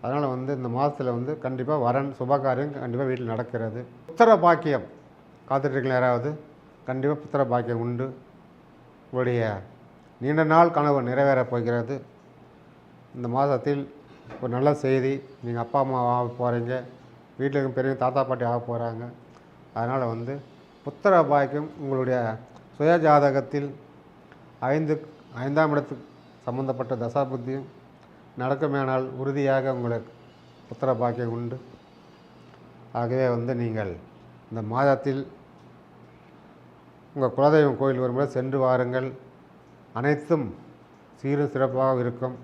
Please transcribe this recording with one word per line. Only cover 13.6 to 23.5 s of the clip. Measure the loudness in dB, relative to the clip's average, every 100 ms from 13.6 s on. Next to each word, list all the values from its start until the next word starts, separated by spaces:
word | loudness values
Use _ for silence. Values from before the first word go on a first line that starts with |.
| 0 -2 -4 -14 -20 -20 -20 -10
ஒரு | -4 2
நல்ல | 2
செய்தி, | 2 2 2 2 -2 -8 -12
நீங்க | -6 -6
அப்பா | -2 0
அம்மா | 0 0 2 0
ஆக | -2 -2
போறீங்க, | -2 -2 -2 -6 -8 -20 -20 -20 -20 -6
வீட்ல | -2 0
இருக்க | -2 -2
பெரியவங்க | -2 0 0
தாத்தா | 0
பாட்டி | 0 0 0
ஆக | -2 -4
போறாங்க. | -6 -4 -6 -12 -16 -20 -20 -20 -20 -12
அதனால | -6 -2 -2 -2
வந்து | -4 -6 -10 -12 -20 -20 -14 -14
புத்திர | 0 4 6 6
பாக்கியம் | 4 2 -2 -6 -8
உங்களுடைய | -4 -2 0 0 -2 -4 -12 -20 -20 -2
சுய | 2 4
ஜாதகத்தில் | 6 6 6 2 -2